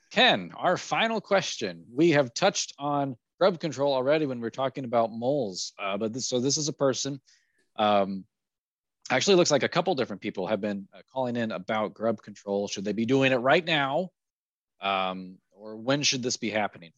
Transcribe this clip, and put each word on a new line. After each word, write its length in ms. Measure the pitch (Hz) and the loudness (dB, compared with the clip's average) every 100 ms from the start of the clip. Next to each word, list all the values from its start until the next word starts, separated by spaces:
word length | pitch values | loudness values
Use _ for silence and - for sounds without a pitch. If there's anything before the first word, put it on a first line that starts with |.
| _ | _
Ken, 400 | 202 247 127 87 - | 2 4 4 -2 -4
our 220 | 151 175 | 0 0
final 420 | - 156 226 220 | -2 -2 0 -2
question. 640 | - 196 - - 101 85 82 | 0 0 0 -4 -6 -8 -6
We 180 | 123 170 | 2 4
have 220 | 147 123 | 6 2
touched 400 | - 196 - - - | 0 0 0 -4 -6
on 380 | 143 143 139 123 _ - | -2 -2 -2 -6 _ 0
grub 200 | 185 170 | 0 2
control 340 | 165 127 143 | -4 -2 0
already 320 | 131 127 156 147 | 2 2 2 0
when 140 | 123 | -4
we 40 | |
we're 60 | 117 | -6
talking 360 | - 135 147 123 | -4 -4 -4 -2
about 260 | 117 113 | 2 0
moles, 640 | 113 120 147 107 90 - - | 0 -2 0 -2 -6 -10 -8
uh, 180 | 98 101 | -4 -2
but 160 | 110 | -4
this, 140 | 123 - | -4 -4
so 100 | 127 | 0
this 180 | 131 139 | 0 0
is 120 | 151 | -2
a 40 | |
person, 460 | 139 139 120 139 139 _ _ _ _ _ - | 0 0 0 -4 -8 _ _ _ _ _ 0
um, 480 | 107 104 98 95 92 _ _ _ _ _ _ _ - | 4 4 2 -4 -10 _ _ _ _ _ _ _ -2
actually 260 | 131 196 185 | 0 4 6
looks 160 | 160 | 6
like 120 | 143 | 4
a 60 | 120 | 2
couple 240 | 170 180 143 | 0 0 0
different 260 | 110 98 | -2 -4
people 260 | 107 101 90 | -6 -4 -2
have 140 | 107 | -2
been, 260 | 104 101 98 | -2 -4 -8
uh, 80 | 95 - | -18 -12
calling 220 | 131 127 120 | -6 -4 -2
in 160 | 113 | -4
about 420 | 95 92 110 104 | -4 -4 -2 -2
grub 280 | - 110 107 | -2 -2 -2
control. 460 | - 101 101 101 101 | -6 -12 -4 -2 -2
Should 180 | 107 98 | -4 -4
they 80 | |
be 120 | 101 113 | -2 2
doing 260 | 135 135 | 4 4
it 60 | 127 | 2
right 260 | 127 165 170 | 4 2 2
now? 440 | 156 139 151 185 _ _ _ _ _ _ _ | 0 0 -2 -4 _ _ _ _ _ _ _
Um, 560 | 98 95 92 92 92 92 _ | -2 0 0 -4 -10 -16 _
or 240 | 95 107 110 | -20 -16 -8
when 280 | 117 143 | -2 0
should 200 | 139 131 | 0 -2
this 140 | 123 - | -4 -4
be 120 | 113 | -2
happening 420 | 107 101 - 82 | -2 -2 -6 -20